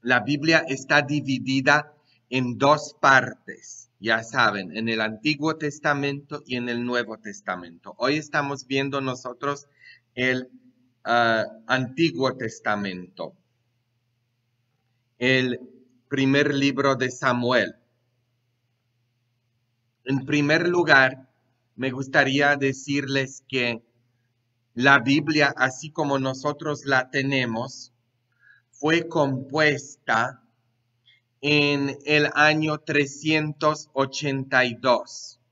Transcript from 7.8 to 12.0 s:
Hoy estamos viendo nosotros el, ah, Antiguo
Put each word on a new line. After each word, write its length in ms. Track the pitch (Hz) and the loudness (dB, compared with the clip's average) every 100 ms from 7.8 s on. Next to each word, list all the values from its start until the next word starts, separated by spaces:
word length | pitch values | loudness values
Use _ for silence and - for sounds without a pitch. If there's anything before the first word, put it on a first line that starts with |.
| 101 - | -20 -6
Hoy 200 | 123 151 | -2 -2
estamos 500 | 151 156 143 139 131 | -2 -4 -4 -8 -4
viendo 320 | 135 139 139 | -4 -2 -4
nosotros 680 | 135 127 123 123 139 143 - _ - - _ | -6 -8 -10 -8 -6 -6 -12 _ -20 -20 _
el, 360 | - 127 127 127 - _ _ _ _ - | -4 -2 -2 -6 -20 _ _ _ _ -2
ah, 400 | 120 117 113 - - - | 2 2 0 -2 -8 -4
Antiguo 680 | 131 123 147 | -2 -2 0